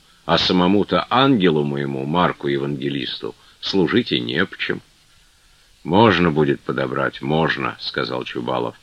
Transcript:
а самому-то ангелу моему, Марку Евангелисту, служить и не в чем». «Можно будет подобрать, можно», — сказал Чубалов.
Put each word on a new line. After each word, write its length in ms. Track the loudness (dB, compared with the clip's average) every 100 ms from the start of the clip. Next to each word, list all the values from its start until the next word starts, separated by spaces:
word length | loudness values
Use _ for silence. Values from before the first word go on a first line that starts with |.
| _ _
а 140 | -2 0
самому-то 680 | 2 2 4 2 2 -2 0
ангелу 540 | 2 2 4 4 2
моему, 420 | 0 -2 -4 -6 -2
Марку 400 | 0 0 0 -4
Евангелисту, 880 | -4 -4 -4 -4 -4 -6 -8 -12 -14 _ _
служить 520 | -4 0 2 2 0
и 80 | -2
не 260 | -2 -2 -4
в 100 | -4
чем». 240 | -8 -8 -10 _ _ _ _ _ _ _ _ _
«Можно 480 | 0 4 6 6 4
будет 300 | 4 2 0
подобрать, 640 | -4 -4 -4 -2 -4 -4
можно», — 540 | -2 0 0 -2 -6 -8
сказал 440 | -8 -6 -6 -6
Чубалов. 520 | -6 -8 -4 -4 -4 -8